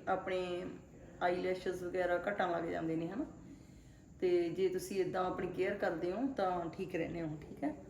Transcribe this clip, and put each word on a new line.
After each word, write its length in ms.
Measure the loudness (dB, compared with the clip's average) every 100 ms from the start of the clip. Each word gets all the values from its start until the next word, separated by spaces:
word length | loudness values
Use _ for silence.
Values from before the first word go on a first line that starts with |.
| 0
ਆਪਣੇ 560 | 0 0 -2 0 -2 -4 -10 -14 -18 -16 0
ਆਈਲੈਸ਼ਜ਼ 600 | 2 4 2 0 0 -2
ਵਗੈਰਾ 380 | -2 0 2 2 2
ਘਟਣ 220 | 2 2
ਲੱਗ 140 | 2
ਜਾਂਦੇ 320 | 0 0 0 0
ਨੇ, 120 | 0
ਹਨਾ। 160 | -2 -4 -8 -16 -18 -18 -20 -20 -20 -18 -2
ਤੇ 300 | 4 4 4
ਜੇ 180 | 2 2
ਤੁਸੀਂ 320 | 2 0 0
ਇੱਦਾਂ 240 | 2 2
ਆਪਣੀ 220 | 2 0 -2
ਕੇਅਰ 280 | 0 0
ਕਰਦੇ 380 | 2 0 2 0
ਹੋ 140 | 2 0 2
ਤਾਂ 340 | 2 2 -2
ਠੀਕ 260 | -4 -2 -2
ਰਹਿੰਦੇ 260 | -2 -2
ਹੋ, 140 | -2 -4 -8
ਠੀਕ 160 | -4
ਹੈ। 100 | -2 -2 -8